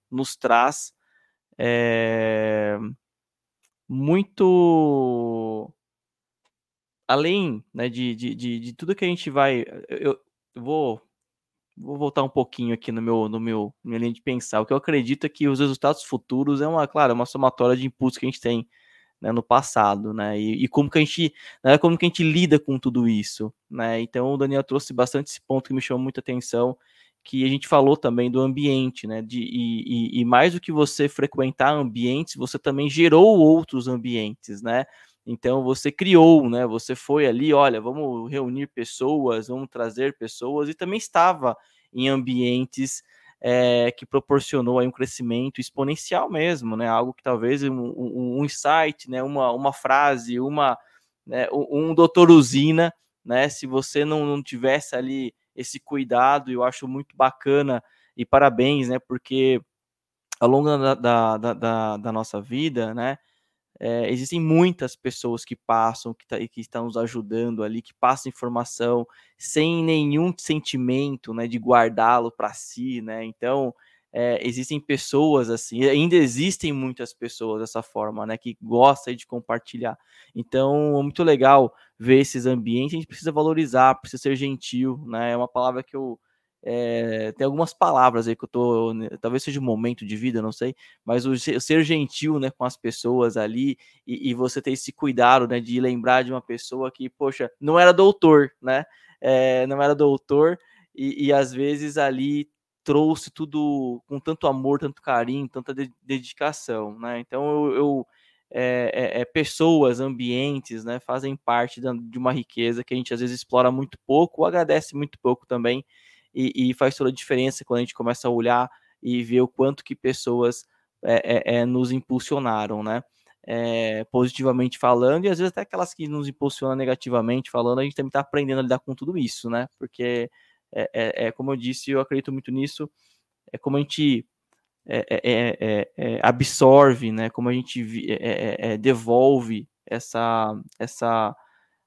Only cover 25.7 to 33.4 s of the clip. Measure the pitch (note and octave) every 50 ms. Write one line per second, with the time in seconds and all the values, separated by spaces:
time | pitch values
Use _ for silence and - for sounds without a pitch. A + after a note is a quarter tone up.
25.7 | C3 C3 - - C3 B2+ C3 C3+ - C3 - - B2 B2 - - - A#2 A#2+ B2+
26.7 | B2+ _ _ _ _ _ _ _ _ _ _ - - C3 C3 C3 C#3 C#3+ - -
27.7 | E3 C#3+ C3+ C#3 D3+ D3+ - B2 A#2 A#2+ B2 B2 A#2+ C3 C3 C3+ C3 C#3+ C#3+ C#3+
28.7 | C3+ C3 C3 B2+ B2+ - - G#2+ A2 A2 A2 A2 B2 B2 A2+ - - B2 A#2 A#2
29.7 | A#2 A2 - - A#2+ A#2 A2+ - - B2 A#2+ A#2+ B2 B2+ D3+ F3+ E3+ F3 - -
30.7 | D#3 D3+ D3 C#3+ - - D3 C#3+ - - C#3+ D3 - C#3+ C3 C3 - - C3 C#3+
31.7 | D3+ D3 C#3 A#2+ G#2+ A#2+ A#2+ B2 C3 D3 E3 - - C#3+ B2+ - - C#3 - D3
32.7 | C3+ C#3+ D3 C#3+ C3+ D#3+ E3 E3+ D3+ E3 F#3+ A3 A3 F3+